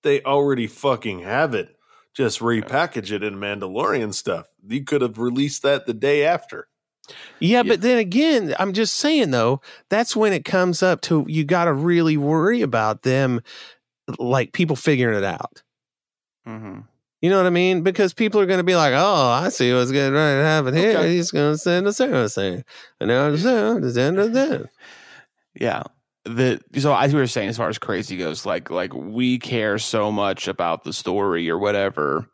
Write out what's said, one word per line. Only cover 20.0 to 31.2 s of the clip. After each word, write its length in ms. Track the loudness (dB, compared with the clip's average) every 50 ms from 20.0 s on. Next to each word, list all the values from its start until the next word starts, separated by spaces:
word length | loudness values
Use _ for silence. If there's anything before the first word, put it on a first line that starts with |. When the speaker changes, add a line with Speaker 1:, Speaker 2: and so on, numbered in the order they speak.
| 0 2 2
Speaker 3:
ready 260 | 2 2 2 2 2
to 60 | 2
happen 280 | 2 2 2 2 0 0
here. 240 | 2 2 2 2 2
Speaker 1:
Okay. 180 | 2 2 2
Speaker 3:
He's 160 | 0 0 -2
gonna 260 | -2 0 0 2 0 0
send 300 | 0 0 0 2 2 0
a 60 | 0
service 440 | 0 0 0 2 0 0 0 -2 -2
and 260 | -4 -2 -4 -6 -10 _ -20 -20 -20 -20 _ _
now 300 | -2 0 2 2 2 2
the 60 | 0 0
sound 460 | 2 2 2 2 2 0 0 0 -2
is 140 | 0 0 0
in 180 | 0 2 2
the 540 | 0 0 0 2 0 0 0 -2 -4 -6 -10 _ _ -20 -20 -20 -20 -20 -20 -20
Speaker 2:
<laughs> 460 | -20 -20 _ _ _ _ _ _ -6
Yeah. 240 | -4 -2 -2 -4 -6 -12 _ _ _ _ _ _ _
The, 340 | -8 -2 0 2 2 0 -2 -6 _ -6 -2
so 160 | 0 2 2
as 180 | 4 2 2 4
we 60 | 2
were 80 | 2 0
saying, 220 | 0 -4 -4 -4
as 80 | -4 -4
far 120 | -4 -4
as 80 | -4 -6
crazy 380 | -6 -4 -4 -4 -4 -6 -6 -6
goes, 280 | -4 -6 -6 -6 -6
like, 240 | -4 -4 -4 -4 -4
like, 240 | -4 -4 -4 -4 -8
we 460 | -10 -12 -8 -4 -2 0 0 0 -2
care 400 | -4 -4 -4 -2 0 0 -2 -2
so 320 | -4 -2 -2 0 0 0
much 360 | 0 0 0 -2 -2 -4 -6 -8
about 360 | -4 -2 -2 -2 -2 -4 _
the 100 | -8 -10
story 560 | -6 -4 -2 -2 0